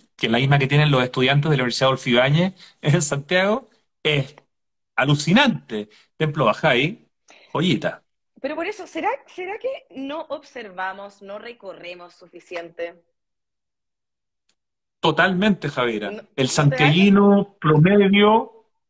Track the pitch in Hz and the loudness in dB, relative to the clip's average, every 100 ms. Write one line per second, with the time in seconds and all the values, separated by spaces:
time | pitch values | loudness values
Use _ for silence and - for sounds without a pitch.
0 | _ - 113 117 135 143 135 147 151 131 | _ -6 -2 0 0 0 2 0 2 0
1 | 127 131 127 143 156 139 120 - 135 131 | 0 0 0 2 0 -2 -2 0 0 0
2 | 127 120 135 151 185 - - _ 151 170 | 0 2 2 0 -2 -6 -20 _ 0 0
3 | - 139 - 180 196 240 - _ _ _ | 0 -6 -2 0 0 -2 -6 _ _ _
4 | 151 143 135 - _ _ _ _ _ - | -4 -2 -4 -14 _ _ _ _ _ -4
5 | 135 143 - 220 285 165 - 107 - _ | 0 0 2 2 2 0 -8 -10 -10 _
6 | _ _ 156 143 117 - 156 123 151 226 | _ _ -4 0 0 0 0 0 0 -6
7 | _ _ _ - _ 135 180 - - - | _ _ _ -20 _ -4 -2 -2 -4 -10
8 | _ _ _ _ 269 311 349 415 330 320 | _ _ _ _ -10 -8 -10 -12 -14 -8
9 | 370 539 _ - 370 440 508 554 _ 262 | -8 -8 _ -14 -12 -10 -10 -12 _ -14
10 | 269 311 - 302 - 254 214 185 190 196 | -12 -12 -12 -14 -14 -18 -16 -12 -10 -10
11 | 202 - 196 214 233 240 196 160 175 180 | -18 -20 -18 -16 -18 -18 -20 -18 -18 -18
12 | 175 _ 175 175 - 175 170 165 170 175 | -20 _ -20 -20 -16 -14 -14 -12 -14 -14
13 | _ _ _ _ _ _ _ _ _ _ | _ _ _ _ _ _ _ _ _ _
14 | _ _ _ _ _ _ _ _ _ _ | _ _ _ _ _ _ _ _ _ _
15 | 170 147 185 180 214 190 151 131 120 107 | -2 0 0 2 0 0 -4 -4 -4 -4
16 | 104 208 - - 131 - 143 151 147 165 | -8 -12 -10 -4 -2 2 0 2 2 4
17 | 202 202 202 202 196 _ 151 151 175 202 | 6 6 6 4 0 _ 2 4 6 6
18 | 196 202 208 226 - - _ _ _ | 4 6 6 4 0 -12 _ _ _